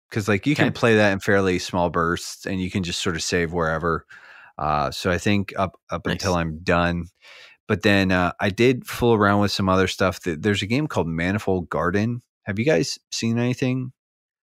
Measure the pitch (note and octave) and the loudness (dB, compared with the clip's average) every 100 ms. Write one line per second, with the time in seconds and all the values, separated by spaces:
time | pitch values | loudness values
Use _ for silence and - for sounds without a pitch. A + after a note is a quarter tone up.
0 | _ A#2 G#2 G2+ C3+ D3 A#2 - B2 G#2+ | _ -4 0 0 0 0 0 2 4 6
1 | G#2 G2 - G2+ F#2+ F2+ - F#2 F2 E2+ | 4 2 2 2 2 0 -2 -2 0 0
2 | E2 E2+ - - F#2 F#2+ F#2 G2+ F2 - | 0 -2 -6 -10 -6 -4 -4 -4 -4 -4
3 | G2+ E2 - F2+ E2+ F2 D#2+ D#2+ E2+ D#2 | -4 -4 -2 -2 0 -2 -2 -2 -2 -4
4 | - - - - - - D2+ D2 C2+ - | -6 -20 -20 -20 -20 -6 -2 -2 -2 -4
5 | F#2+ F2+ G#2+ G2+ F#2+ - F#2+ - _ E2+ | -2 0 0 0 -2 -4 -6 -6 _ -8
6 | - - G2 F2 E2 D#2+ F#2 F2 F2 F2 | -4 -2 0 0 -2 -4 0 2 2 0
7 | E2+ _ - - - _ - G#2 G#2 G2+ | -6 _ -20 -20 -20 _ -4 0 4 4
8 | F#2+ F#2 F2 - G2+ G2 A#2+ B2+ - - | 4 2 0 0 -2 2 2 2 -4 0
9 | A#2+ A2 G2+ G#2 G2+ - F#2 F#2 F#2 - | 2 4 6 4 2 2 2 4 2 2
10 | F#2 - F2+ D#2 G#2 G2 G2 B2+ D3+ G2+ | 0 0 -4 -2 0 0 -2 -2 -2 -2
11 | E2 D#2+ F2 G#2 - F#2 E2 D#2 F2 G2 | -2 -2 -2 -2 -2 -2 -2 -2 0 0
12 | A2+ A#2+ - _ - G2+ C#3 E3 D3 - | -2 -4 -10 _ -8 -2 0 0 0 -6
13 | _ - A#2 A#2 B2 B2+ B2+ B2+ B2+ - | _ -6 -2 0 -2 -2 -2 -2 -6 -14
14 | _ _ _ _ _ | _ _ _ _ _